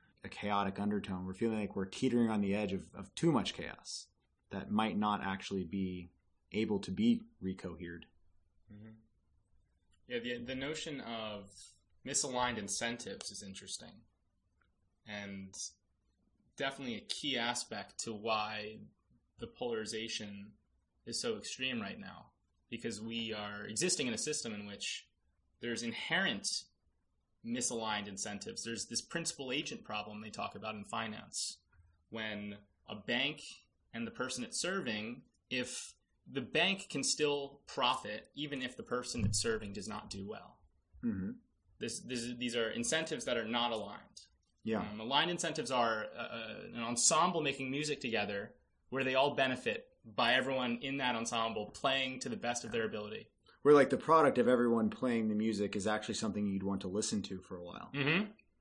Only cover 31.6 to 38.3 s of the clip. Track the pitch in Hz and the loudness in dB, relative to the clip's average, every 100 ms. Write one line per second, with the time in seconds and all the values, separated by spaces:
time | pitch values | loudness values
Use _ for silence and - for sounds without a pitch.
31.6 | _ - - _ - 110 110 104 104 101 | _ -20 -20 _ -10 -6 -4 -4 -6 -10
32.6 | - _ - 104 120 120 139 156 - - | -14 _ -12 -8 -2 0 0 -4 -12 -16
33.6 | _ _ _ 117 117 117 127 123 113 - | _ _ _ -6 -6 -4 -4 -4 -6 -2
34.6 | 175 196 127 107 110 135 - _ - 127 | -2 -2 -2 -2 -4 -8 -14 _ -6 -4
35.6 | 120 - - - _ _ - 131 117 160 | -4 -6 -10 -16 _ _ -8 -6 0 2
36.6 | 185 190 - 139 131 - 147 143 139 - | 2 2 -4 -2 0 2 2 2 -4 -12
37.6 | - - 127 131 107 107 - | -8 2 2 2 -2 -8 -8